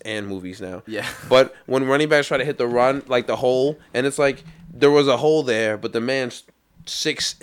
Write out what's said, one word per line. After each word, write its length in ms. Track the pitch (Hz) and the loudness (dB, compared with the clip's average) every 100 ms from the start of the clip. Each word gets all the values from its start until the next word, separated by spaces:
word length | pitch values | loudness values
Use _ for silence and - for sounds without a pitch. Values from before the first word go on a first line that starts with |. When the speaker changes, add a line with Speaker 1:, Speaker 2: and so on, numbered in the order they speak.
| 110 | -10
Speaker 1:
and 220 | 107 101 | -8 -8
movies 340 | 95 90 92 | -10 -10 -12
now. 200 | 92 92 - | -12 -14 -10
Speaker 2:
Yeah. 180 | 104 - - - | -8 -8 -10 2
Speaker 1:
But 260 | 127 131 - - | 4 4 0 -4
when 200 | 131 131 | -2 0
running 220 | 139 151 | 0 2
backs 200 | 151 139 | 2 0
try 100 | 139 | -2
to 80 | 143 | -4
hit 120 | 135 | -2
the 100 | 120 | -2
run, 360 | 120 127 139 131 | 2 2 0 -2
like, 200 | 123 120 | -4 -2
the 80 | 110 | -2
hole, 420 | 127 127 139 156 - | 0 2 0 -2 -6
and 120 | 120 139 | -2 -2
it's 100 | 143 | 0
like 260 | 139 123 - - - | -2 -2 -12 -20 -20
there 180 | 120 143 | 2 4
was 160 | 147 139 | 6 4
a 80 | 120 | 4
hole 260 | 151 156 | 4 2
there, 340 | 131 110 110 107 | 2 0 0 -2
but 140 | 113 | -4
the 80 | 117 | -4
man's 420 | 120 135 123 - - _ _ _ - | -2 -2 -4 -10 -20 _ _ _ -12
six 500 | - 156 131 - - | -6 -4 -4 -6 -8